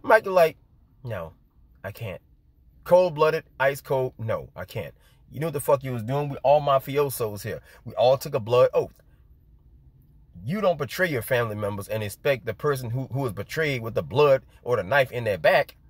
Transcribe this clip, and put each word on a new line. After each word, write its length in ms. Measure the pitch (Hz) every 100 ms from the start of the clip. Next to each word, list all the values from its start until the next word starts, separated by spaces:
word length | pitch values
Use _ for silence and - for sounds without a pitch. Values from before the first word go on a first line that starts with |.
Mikey 280 | 254 220 196
like, 280 | 185 160 - _ _ _ _
"No, 300 | 127 104 80 _ _ _ _ _
I 80 | 98
can't." 300 | - 110 87 _ _ _ _ _ _
Cold-blooded, 600 | - 175 180 147 156 156 - _
ice 200 | 135 139
cold, 340 | - 135 127 -
"No, 320 | 110 92 65 -
I 100 | 90
can't." 300 | 113 82 _ _ _ _
You 100 | 123
know 80 | 160
what 60 |
the 80 | 143
fuck 220 | - 139
you 100 | 135
was 100 | 120
doing? 260 | 107 139 147
We 80 | 135
all 220 | 131 147
mafiosos 840 | 143 135 139 139 143 - 110 101
here. 180 | 110 80 - - 117
We 80 |
all 240 | - 120 135
took 160 | 151
a 60 | 143
blood 320 | 110 120 127
oath. 260 | 170 113 _ _ _ _ _ _ _ _ _ - _ _ _ _ -
You 160 | 104 208
don't 200 | 208 151
betray 280 | 127 - 180
your 140 | 131
family 340 | - 123 117 104
members 320 | 101 104 98
and 140 | 110
expect 440 | 104 - 147 135 -
the 100 | -
person 340 | 147 135 120
who, 180 | 127 131
who 60 | 135
was 120 | 131
betrayed 520 | 92 - 156 156 131
with 100 | 113
the 80 | 120
blood 400 | 87 127 147 135 - -
or 120 | - 120
the 80 |
knife 280 | 90 143 127
in 120 | 117
their 140 | 113 92
back 400 | 151 180 139 _